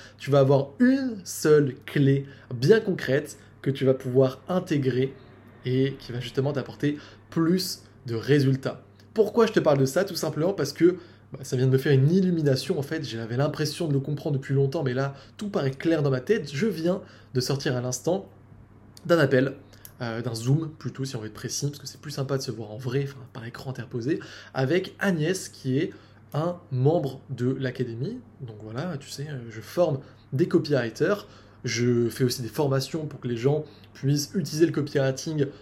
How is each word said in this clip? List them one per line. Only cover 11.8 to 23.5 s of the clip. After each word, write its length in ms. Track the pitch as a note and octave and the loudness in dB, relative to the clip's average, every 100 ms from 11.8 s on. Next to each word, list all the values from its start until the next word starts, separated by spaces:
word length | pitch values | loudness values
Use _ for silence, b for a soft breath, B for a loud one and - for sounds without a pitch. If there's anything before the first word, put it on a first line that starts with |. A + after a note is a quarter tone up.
| D3+ | 4
une 200 | C3+ C#3+ | 4 6
illumination 680 | F#3+ F3+ E3 D3 C#3 - D#3 | 4 2 2 2 2 0 -4
en 60 | |
fait. 200 | - D#3+ | -4 -6
J'avais 320 | B2 A2+ A2 A#2+ | -6 -8 -4 -2
l'impression 520 | D3 C3+ D3+ - E3 | -2 -2 -6 -4 0
de 60 | |
le 60 | C#3 | 0
comprendre 380 | C#3+ D3 - C#3 | -2 -6 -4 -4
depuis 160 | - | 0
longtemps, 300 | C3+ C#3 E3 | 2 2 0
mais 100 | C3+ | -2
là, 220 | B2 C#3 C#3 B - | -2 -4 -6 B -12
tout 120 | G#3 | -6
paraît 220 | G3+ C#3 | -2 -2
clair 320 | C3+ E3+ D#3+ | -2 0 2
dans 80 | C#3+ | 2
ma 80 | B2+ | 0
tête. 320 | - G#3+ D3 | 0 -2 -2
Je 140 | C#3 A3 | -2 -2
viens 340 | D#3+ E3+ G3 B B B | 0 -2 -2 B B B
de 60 | B2+ | -4
sortir 360 | B2+ C3+ D#3 B2 | -2 -2 -2 -2
à 60 | |
l'instant 480 | B2+ B2+ D#3+ F#3+ - - - - - - - - - | -4 -4 -2 -2 -4 -18 -20 -20 -20 -20 -20 -12 2
d'un 100 | E3+ | 4
appel, 380 | C#3+ B2+ C3+ - B B B - | 6 4 2 -4 B B B -10
euh, 180 | A#2 A2+ | -8 -6
d'un 140 | A#2 A2+ | -6 -4
Zoom 340 | A#2+ D#3 D#3+ - | 2 2 0 -8
plutôt, 260 | B2+ - | -12 -8
si 120 | C3+ A2+ | -8 -8
on 40 | |
veut 100 | G#2+ | -10
être 40 | |
précis, 320 | - A#2+ - C#3+ | -10 -10 -6 -6
parce 140 | C#3 | -8
que 80 | B2+ | -14
c'est 120 | - | -14
plus 120 | D3+ | -12
sympa 260 | C#3 C3+ C3+ | -8 -4 -4
de 60 | |
se 80 | C3+ | -6
voir 180 | A2 G#2 | -10 -10
en 80 | G#2+ | -10
vrai, 280 | B2 C3+ C#3 | -4 -4 -4
enfin, 120 | C3 - | -10 -16
par 100 | A#2 | -14
écran 280 | A#2 | -14